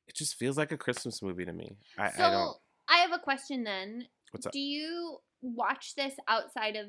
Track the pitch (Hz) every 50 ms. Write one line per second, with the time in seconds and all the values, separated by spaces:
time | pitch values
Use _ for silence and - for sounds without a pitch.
0 | _ - - - 151 143 - - 117 131 139 143 151 143 160 135 - - 123 -
1 | - 123 110 - - 98 90 90 90 87 85 87 82 - 98 - - - - -
2 | - - - - 359 339 339 - - - - - _ _ _ _ _ - 311 349
3 | 349 359 349 349 349 - 269 262 - - 285 254 233 214 202 190 190 202 220 240
4 | 247 - _ _ _ - - - - - - 277 277 285 285 294 302 320 339 339
5 | 339 339 294 - - _ _ _ - 254 233 233 226 196 269 269 - - - -
6 | 277 277 269 - - - 220 226 - - - 247 220 214 214 214 208